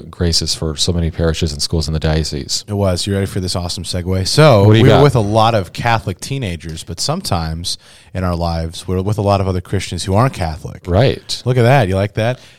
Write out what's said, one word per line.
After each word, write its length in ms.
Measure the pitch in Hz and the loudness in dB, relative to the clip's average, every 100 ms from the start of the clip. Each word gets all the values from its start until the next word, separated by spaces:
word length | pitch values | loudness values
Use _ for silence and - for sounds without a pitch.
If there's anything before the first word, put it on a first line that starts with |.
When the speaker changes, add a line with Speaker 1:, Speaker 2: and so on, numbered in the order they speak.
| 73 | -16
Speaker 1:
graces 440 | - 87 80 78 - | -2 0 0 -2 -4
for 200 | 80 73 | -4 -4
so 160 | - | -2
many 160 | 85 82 | 0 -2
parishes 400 | - 82 78 80 | 0 -2 0 -4
and 100 | 71 | -4
schools 260 | - 82 73 | -4 -2 -2
in 60 | |
the 60 | 78 | -2
diocese. 640 | 78 78 78 71 64 - - | 0 0 -2 -6 -6 -8 -6
Speaker 2:
It 40 | |
was. 320 | 101 98 90 104 | -2 0 0 -2
You 60 | 98 | -2
ready 100 | 98 | -2
for 140 | 101 | -4
this 140 | 92 92 | -4 -4
awesome 280 | 87 - | -6 -8
segue? 420 | 87 92 87 95 92 | -6 -6 -4 -2 0
So 360 | 143 151 107 104 | 4 6 8 8
Speaker 1:
What 80 | |
do 40 | 110 | 8
you 60 | |
Speaker 2:
we 60 | 120 | 8
Speaker 1:
got? 100 | - | 6
Speaker 2:
were 40 | |
with 120 | 147 123 | 6 4
a 40 | |
lot 360 | 101 110 113 110 | 2 2 4 2
of 180 | 90 | -2
Catholic 460 | - 120 113 - 90 | -4 0 0 -2 -8
teenagers, 640 | - 135 107 85 82 80 - | -8 -6 -6 -8 -10 -12 -12
but 140 | - | -8
sometimes 760 | - 180 - 85 82 80 87 - - - - | -6 -6 -4 -4 -4 -6 -8 -10 -12 -20 -12
in 100 | 95 | -6
our 120 | 90 85 | -2 -2
lives 520 | 85 82 82 82 - | -2 -2 -6 -8 -4
we're 140 | 92 | -4
with 160 | 95 104 | -2 0
a 40 | |
lot 180 | 101 98 | 2 2
of 60 | 95 | 2
other 120 | 90 | -2
Christians 440 | - 98 - 87 98 | -4 -6 -6 -6 0
who 80 | |
aren't 220 | 98 131 - | 2 2 0
Catholic. 480 | 82 78 - - 90 | -6 -6 -12 -12 0
Speaker 1:
Right. 540 | 90 131 - - - | 2 2 0 -6 -8
Speaker 2:
Look 140 | 120 127 | -2 2
at 60 | |
that. 240 | 120 139 92 | 4 4 2
You 60 | 95 | 0
like 180 | 101 | -2
that? 260 | - 113 131 - | -2 -4 -4 -12